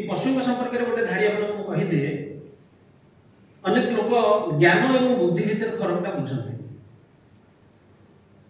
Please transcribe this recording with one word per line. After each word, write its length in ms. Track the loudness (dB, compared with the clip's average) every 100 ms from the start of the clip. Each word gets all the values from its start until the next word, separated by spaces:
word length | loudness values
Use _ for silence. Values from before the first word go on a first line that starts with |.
| -4
ପଶୁଙ୍କ 280 | -2 0 0 0
ସମ୍ପର୍କରେ 360 | -2 -2 -2 -2
ଗୋଟେ 180 | 0 0
ଧାଡ଼ି 160 | 0 0
ଆପଣଙ୍କୁ 280 | 0 -2 -4
ମୁଁ 80 | -4
କହିଦିଏ। 420 | -2 0 0 0 -4 -8 -14 -16 -20 -20 _ _ _ _ _ _ _ -20 _
ଅନେକ 220 | 0 2 2 0
ଲୋକ 160 | 2 2 4 2 2 4
ଜ୍ଞାନ 200 | 4 6 4 2
ଏବଂ 140 | 2 2
ବୁଦ୍ଧି 220 | 2 2 0
ଭିତରେ 240 | -2 -2 -4
ଫରକଟା 300 | -2 -2 -4 -6
ବୁଝନ୍ତି। 360 | -4 -6 -6 -10 -14 -18 -20 -20 _ _ _ -20 _ _ _ _ _ _ _ _ _ _ _